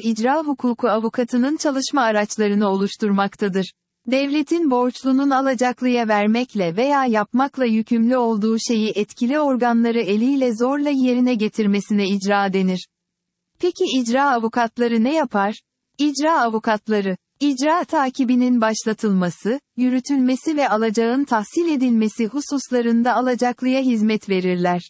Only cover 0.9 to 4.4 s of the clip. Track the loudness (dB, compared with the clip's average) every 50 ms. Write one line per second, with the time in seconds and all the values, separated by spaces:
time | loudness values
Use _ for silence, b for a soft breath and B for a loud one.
0.9 | 0 0 -2 -2 -2 -2 -4 -2 0 0 0 0 -2 -2 -2 -2 -2 -2 -4 -2
1.9 | -2 0 0 2 2 0 -2 -2 -2 -2 0 0 2 2 2 0 0 0 -2 -4
2.9 | -4 -4 -2 0 0 0 0 -2 -2 -4 -4 -2 -2 -4 -4 -6 _ _ _ _
3.9 | _ _ -6 -2 -2 0 0 0 0 -2